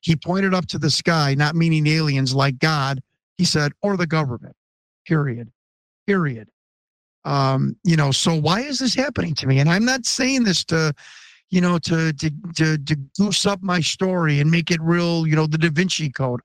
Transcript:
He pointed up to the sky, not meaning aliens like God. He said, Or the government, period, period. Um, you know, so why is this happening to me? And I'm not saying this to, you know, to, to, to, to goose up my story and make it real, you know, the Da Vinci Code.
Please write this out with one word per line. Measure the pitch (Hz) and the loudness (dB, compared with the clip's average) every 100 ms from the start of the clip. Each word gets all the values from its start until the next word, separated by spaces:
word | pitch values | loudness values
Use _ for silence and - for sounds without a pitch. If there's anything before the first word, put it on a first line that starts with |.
He | - 165 | 0 -2
pointed | - 185 196 | 0 0 2
up | 185 160 | 0 -2
to | - | -2
the | 147 | -2
sky, | - - 170 143 | 0 0 2 2
not | 139 147 | 2 0
meaning | 165 165 156 151 | 2 2 2 2
aliens | 156 156 135 135 | 2 0 0 0
like | 135 139 127 | 2 0 0
God. | 160 156 135 135 - _ _ _ | 0 0 -2 -4 -10 _ _ _
He | |
said, | 175 156 147 - | 0 2 -2 -2
Or | 202 196 | -4 -2
the | 175 | 0
government, | 160 147 117 - - _ _ _ _ - | 0 -2 -6 -12 -20 _ _ _ _ -2
period, | 160 143 117 117 _ _ _ _ _ - | 0 0 -4 -10 _ _ _ _ _ -2
period. | 196 156 117 110 _ _ _ _ _ _ _ | 0 0 -4 -14 _ _ _ _ _ _ _
Um, | - 143 135 135 135 - | -4 0 2 2 0 -2
you | - 160 | 0 2
know, | 143 | 2
so | 135 - | 0 0
why | 165 147 190 | 0 0 0
is | 277 254 | -2 -2
this | 262 | -2
happening | - 269 247 170 143 | 0 -2 -2 -4 -4
to | 131 | 0
me? | 135 | 2
And | 147 | 4
I'm | 180 | 2
not | 233 262 240 | 2 0 -2
saying | - 262 269 | -2 0 2
this | 226 175 - | 2 0 0
to, | 160 156 143 - - - - _ | 0 0 -4 -12 -20 -20 -20 _
you | 185 | 0
know, | 180 175 | 2 0
to, | - 165 160 | 0 0 0
to, | 147 160 147 175 165 | -2 -4 -6 -12 0
to, | 156 156 | 0 0
to | 139 156 139 - | -2 -4 -6 -2
goose | 202 190 202 | -2 0 0
up | 202 | -2
my | 190 180 | -2 -2
story | 151 - 190 185 160 143 | -2 -2 -2 0 0 2
and | 147 | 2
make | 165 165 | 2 0
it | 170 | -2
real, | 160 170 175 170 160 | 0 0 2 0 2
you | 156 | 2
know, | 156 | 2
the | 156 | 0
Da | 165 | 0
Vinci | 151 185 - 156 | 0 0 -2 -6
Code. | - 131 120 | -4 -4 -4